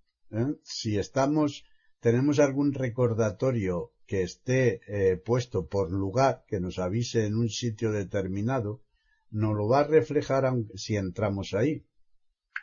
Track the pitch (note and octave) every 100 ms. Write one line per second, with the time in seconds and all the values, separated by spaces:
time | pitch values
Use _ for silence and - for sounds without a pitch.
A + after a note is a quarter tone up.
0 | _ _ - G#2+ C3 - - - A2+ G#2
1 | F2+ C3 C#3 D3+ D3 D3 - _ _ _
2 | A#2 A#2+ C#3+ C#3+ C#3+ C3+ C#3+ C3+ C3 A2
3 | A#2+ A2 A2 F#2 C3 A#2+ F#2+ F2 D2+ _
4 | - G2 F2+ - - C3 B2+ - - G#2
5 | F#2+ F#2 - B2 B2 F#2+ E2+ G2 F#2 G2
6 | G2 A2+ C3+ - _ G2+ F2+ F2 F#2 G#2+
7 | B2 A#2 G#2 A2 A#2 - A#2+ G#2+ A2+ G#2+
8 | F2+ G2+ F#2 G2 A2 C3+ G#2 G#2 _ _
9 | _ _ _ G#2+ G#2+ G#2+ G#2 C3+ D3 D#3
10 | D3+ D3 D3 C3+ C3 B2+ G#2+ F#2+ - G#2+
11 | F#2+ F2 G#2 G2 F#2 G2 C#3 D3 - _
12 | _ _ _ _ _ -